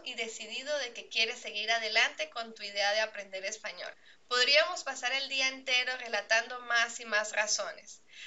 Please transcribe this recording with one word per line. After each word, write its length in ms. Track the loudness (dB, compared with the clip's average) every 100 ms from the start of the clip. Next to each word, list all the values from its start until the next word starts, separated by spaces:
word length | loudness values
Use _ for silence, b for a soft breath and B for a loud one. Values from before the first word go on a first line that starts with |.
y 100 | -8
decidido 640 | -6 -6 -8 -8 -8 -4 -2
de 160 | -4
que 160 | -8 -4
quieres 300 | 0 0 -2
seguir 320 | -8 -4 0
adelante 580 | 0 2 4 4 2 -6
con 240 | -6 -8
tu 80 | -10
idea 300 | -6 0 2
de 80 | 2
aprender 440 | 0 -4 -10 -6
español. 480 | -6 -6 -8 -8 -10 b b b 0
Podríamos 560 | 4 6 8 6 2
pasar 280 | -6 -4 -2
el 140 | -2 -2
día 180 | 0 0
entero 500 | 0 0 2 2 -2
relatando 640 | -2 -2 2 2 2 -4
más 400 | 0 2 2 -2
y 60 | 0
más 260 | 0 2
razones. 720 | 0 2 0 -2 -8 -14 -20 B B